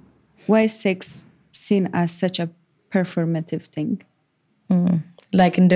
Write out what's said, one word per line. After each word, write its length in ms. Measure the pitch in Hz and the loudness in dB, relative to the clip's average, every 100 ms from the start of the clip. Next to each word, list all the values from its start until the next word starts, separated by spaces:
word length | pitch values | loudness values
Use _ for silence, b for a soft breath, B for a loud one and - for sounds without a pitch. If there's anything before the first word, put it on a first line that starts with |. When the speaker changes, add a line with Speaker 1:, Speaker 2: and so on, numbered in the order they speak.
| _ _ _ _ - | _ _ _ _ 0
Speaker 1:
why 160 | 220 220 | 2 2
sex 260 | - 196 185 - - - _ _ | 0 -4 -4 -8 -14 -20 _ _
seen 300 | - - 202 180 | -12 0 0 2
as 200 | 175 170 | -2 -2
such 240 | - 185 180 | -2 -4 -4
a 100 | 170 - _ _ _ | -8 -10 _ _ _
performative 720 | 190 180 175 165 165 160 160 - | -2 -2 -2 -2 -2 -4 -10 -10
thing? 220 | 156 151 196 _ _ _ _ _ _ - | -8 -6 -6 _ _ _ _ _ _ -2
Speaker 2:
ም፣ 260 | 180 180 170 - _ _ | 0 2 0 -4 _ _
like 240 | 185 180 180 | 2 2 4
እንደ 160 | 180 | 4